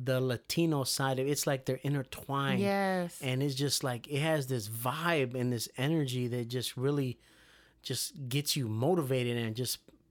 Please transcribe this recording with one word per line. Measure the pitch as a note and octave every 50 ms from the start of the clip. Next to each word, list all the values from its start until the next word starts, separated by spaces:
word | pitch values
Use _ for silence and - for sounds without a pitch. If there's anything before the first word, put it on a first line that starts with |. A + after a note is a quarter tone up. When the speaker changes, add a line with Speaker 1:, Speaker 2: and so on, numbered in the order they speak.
| B2+
Speaker 1:
the | B2+ C3 B2+
Latino | C3 B2+ B2 A2+ - - - - E3+ E3 D#3 C#3+ C3
side | - - - C#3 C3+ C3 B2+
of | C3 C#3
it. |
It's | D3 C#3 - -
like | C#3+ C3 C3
they're | - C3 C3
intertwined. | - C3+ C#3+ C#3+ C3+ - - - - - C#3 C#3 C#3 C3+ - F#3+
Speaker 2:
Yes. | G3 G3 G3 G3 G3 F#3+ F#3+ F#3 F3+ F3 - - -
Speaker 1:
And | C3 B2+ B2+
it's | C#3 D3 C3+
just | B2+ C#3 C#3+ - - -
like, | C3+ B2 A#2+ - -
it | D3 C3+
has | D3 D#3+ D#3+ D3+ C3+
this | B2+ C3 B2 G2+ G#2
vibe | A2+ A2+ A#2 B2+ B2 D#3 E3 E3+ E3+ D#3 C3+ B2 B2
and | B2+ B2 B2
this | B2 A#2 A2 - -
energy | - B2+ C#3+ E3 E3 D3 C3 B2 B2+ B2 A#2+
that | A#2 B2 A#2+ A2+
just | B2 B2+ A2+ - - -
really | B2 C#3 D3 C#3+ C#3 B2+ A#2 - _ - - - - - - - - - _ _
just | - - C3 A#2+ - - - - C#3 B2
gets | A#2+ C#3+ C#3+ - -
you | D3+ C3 A2
motivated | G#2+ A2 B2 D3+ F#3 F3+ D3+ B2+ C3+ B2+ B2 A#2+ A#2+ A#2+
and | A#2 A2+ A2
just | A2+ B2+ A#2 - - _ - - - _ _